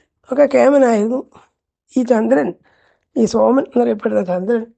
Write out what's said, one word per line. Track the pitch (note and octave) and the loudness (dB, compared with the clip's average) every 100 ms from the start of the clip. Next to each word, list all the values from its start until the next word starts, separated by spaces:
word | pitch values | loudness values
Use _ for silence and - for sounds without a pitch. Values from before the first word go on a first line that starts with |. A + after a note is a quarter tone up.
| _ _ - | _ _ -6
ഒക്കെ | C4 C#4+ | 0 2
കേമനായിരുന്നു | C4 B3 C#4+ B3 A3 A3 B3+ - _ _ _ _ _ _ B3+ | 4 4 4 4 2 -2 -4 -8 _ _ _ _ _ _ -4
ഈ | |
ചന്ദ്രൻ. | B3 A#3 A3 C4+ A3+ - _ _ _ _ _ C4+ | 0 0 0 0 -2 -8 _ _ _ _ _ -4
ഈ | A3 | -2
സോമൻ | A3+ A3 C4 | 2 2 2
എന്നറിയപ്പെടുന്ന | - A#3+ A#3+ G#3+ A#3 G#3+ | 0 -2 -2 -2 -4 -4
ചന്ദ്രൻ | F3+ F3+ F#3+ A#3 A#3 | -4 -4 -4 -4 -6